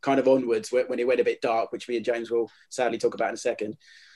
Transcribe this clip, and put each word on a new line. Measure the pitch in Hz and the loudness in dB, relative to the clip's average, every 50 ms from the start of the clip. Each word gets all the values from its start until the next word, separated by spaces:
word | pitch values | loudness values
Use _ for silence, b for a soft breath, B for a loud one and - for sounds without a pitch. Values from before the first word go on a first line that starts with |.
| - | 2
kind | 139 135 135 | 2 2 4
of | 123 131 | 6 6
onwards | 131 135 127 117 117 110 107 - | 4 4 4 2 0 -2 -2 0
when, | - 123 127 | 0 0 0
when | 127 127 120 | 0 -2 -2
it | 123 | 0
went | 123 127 120 | 0 2 2
a | 117 | 2
bit | 113 117 - | 0 0 -2
dark, | - 120 113 110 - - - | 0 0 0 0 0 -2 -6
which | 110 - - | -10 -6 -4
me | 120 | -4
and | 117 107 | -2 0
James | 123 120 117 117 107 | 0 -2 -2 -2 -2
will | 117 117 117 107 b b b b | 0 -2 -2 -2 b b b b
sadly | - - 127 117 113 113 | -4 -2 -2 0 0 0
talk | - 120 104 | -2 -2 0
about | 104 113 110 | 0 -2 -2
in | 110 | -2
a | 117 | -2
second? | - 127 113 - 107 107 113 - b b b b b b b | -2 -4 -2 -2 -4 -8 -8 -10 b b b b b b b